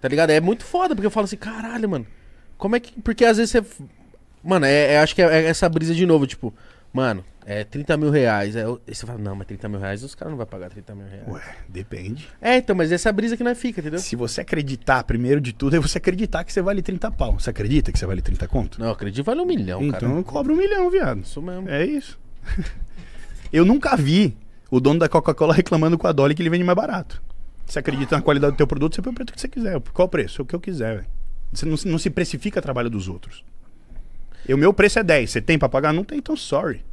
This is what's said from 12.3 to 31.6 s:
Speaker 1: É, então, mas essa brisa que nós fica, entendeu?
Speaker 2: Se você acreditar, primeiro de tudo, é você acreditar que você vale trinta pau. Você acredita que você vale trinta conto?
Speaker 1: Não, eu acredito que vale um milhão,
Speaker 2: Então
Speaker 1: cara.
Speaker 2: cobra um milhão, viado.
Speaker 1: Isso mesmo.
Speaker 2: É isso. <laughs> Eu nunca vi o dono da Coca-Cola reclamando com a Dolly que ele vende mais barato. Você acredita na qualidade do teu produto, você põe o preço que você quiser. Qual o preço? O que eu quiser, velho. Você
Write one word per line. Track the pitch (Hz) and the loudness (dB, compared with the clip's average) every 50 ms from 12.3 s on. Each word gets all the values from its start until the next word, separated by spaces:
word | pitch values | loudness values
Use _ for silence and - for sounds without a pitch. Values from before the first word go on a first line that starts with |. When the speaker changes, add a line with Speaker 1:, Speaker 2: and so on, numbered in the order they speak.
| - - | -20 -6
Speaker 1:
É, | - 226 247 254 | 0 2 2 2
então, | 254 - 202 | 4 2 2
mas | 185 170 160 170 | 2 2 2 2
essa | 175 - 226 | 2 2 0
brisa | 214 196 208 233 226 | 0 0 0 -2 -2
que | 226 240 | -2 0
nós | 240 240 240 | -2 -2 -2
fica, | - 247 226 - | -4 -6 -6 -4
entendeu? | 151 151 151 180 | -6 -6 -6 -6
Speaker 2:
Se | 185 - - | -6 -6 -4
você | 120 120 120 - - - | -4 -4 -4 -4 -6 -4
acreditar, | - - 156 147 135 135 120 - - 135 127 123 | -4 -2 -2 -2 -4 -6 -8 0 2 2 2 2
primeiro | - 123 117 123 123 139 147 | 0 -2 0 2 2 2 2
de | 143 120 107 | 2 -2 -6
tudo, | - - 139 139 | -2 -2 2 2
é | 165 | 2
você | 143 156 - 175 | 2 2 -2 0
acreditar | - - 175 185 220 - - 160 170 | 0 -2 0 0 -2 -2 -2 -6 -6
que | - - | -4 -2
você | 208 180 | -2 0
vale | 190 202 202 | 0 0 0
trinta | 175 - - 175 - 220 | -2 -4 -4 -4 -4 -4
pau. | 202 - 135 120 107 - | -2 -2 0 0 2 0
Você | - - | 0 -4
acredita | 110 - 107 104 127 156 - - | -2 -2 -2 2 4 4 2 2
que | - - | 0 -2
você | - | -2
vale | 90 95 92 - | -2 -2 -2 0
trinta | - - - - | 0 0 -2 -2
conto? | 87 - 131 104 - - - | -2 0 -2 -2 -2 -4 -6
Speaker 1:
Não, | 113 | -4
eu | 113 110 | -4 -4
acredito | - - 101 98 123 139 | -4 -6 -6 -4 -4 -2
que | 214 | -2
vale | 240 302 | 0 0
um | 359 | 0
milhão, | 359 359 226 104 92 90 92 135 | 0 0 -2 -2 -2 -4 -2 -2
Speaker 2:
Então | 147 135 - 113 120 | -2 -2 -2 -2 0
Speaker 1:
cara. | 131 160 190 | 0 0 -2
Speaker 2:
cobra | - - 294 285 269 311 | -4 -4 -4 0 2 2
um | |
milhão, | 330 381 403 415 392 370 359 | 2 2 2 2 2 2 2
viado. | 349 381 320 165 120 101 92 | 2 2 2 2 -2 -2 -6
Speaker 1:
Isso | - - - 143 | -8 -8 -8 -8
mesmo. | 180 180 185 190 190 | -8 -8 -8 -8 -4
Speaker 2:
É | 147 143 165 | -2 0 0
isso. | 254 302 285 269 - - - - - - - - | 0 0 -4 -6 -8 -16 -16 -16 -16 -14 -12 -6
<laughs> | - - - 160 - - - - - - - - - - - - - - - - - - | -4 -4 -2 -4 -6 -6 -8 -8 -10 -10 -14 -14 -14 -14 -14 -12 -12 -12 -12 -10 -2 4
Eu | 151 170 | 4 6
nunca | 185 233 294 - 285 269 | 6 6 4 2 2 2
vi | 220 147 135 156 190 214 156 110 - - - - - - - | 2 2 4 4 4 4 4 2 -4 -14 -18 -20 -20 -10 0
o | - 127 | 0 4
dono | 127 135 147 170 | 4 6 4 6
da | 170 151 | 2 4
Coca-Cola | - 156 - - 151 - 156 160 160 | 4 2 2 2 2 2 4 4 4
reclamando | 151 - - - 156 156 160 170 160 | 4 4 4 2 2 4 4 2 2
com | - | 2
a | 180 165 | 2 2
Dolly | 139 139 143 151 | 4 4 2 2
que | 156 175 | 2 0
ele | 160 | 0
vende | 165 175 180 | 0 0 2
mais | 180 180 | 2 2
barato. | 180 - - 220 185 - - - - - - - - - - - - - | 2 0 -2 -4 -6 -6 -8 -8 -8 -8 -8 -8 -8 -10 -10 -8 -10 -8
Você | - - 151 | -6 -4 -4
acredita | 139 - 139 135 139 123 - | -2 -2 -2 -2 -2 0 0
na | 147 - | 0 2
qualidade | - 147 143 139 143 139 | 2 2 4 4 2 4
do | |
teu | - 151 | 4 2
produto, | - - 139 139 156 - | 2 4 0 0 0 0
você | - 180 | -2 -4
põe | 254 247 | -4 -6
o | |
preço | - 262 240 - | -6 -8 -10 -10
que | - | -8
você | - - | -10 -8
quiser. | - - 226 208 185 147 - - - | -6 -4 -4 -2 -2 -4 -4 -6 2
Qual | - 180 | 2 2
o | 185 | 2
preço? | - 175 113 - - - 139 | 4 0 -2 -2 -4 -8 -8
O | |
que | 127 - | -6 -6
eu | 175 | -8
quiser, | 175 - 185 156 113 110 113 | -6 -6 -6 -4 -4 -4 -4
velho. | 101 - - - - - - - - - - - | -4 -6 -6 -4 -4 -4 -4 -4 -4 -4 -4 -4
Você | - | -2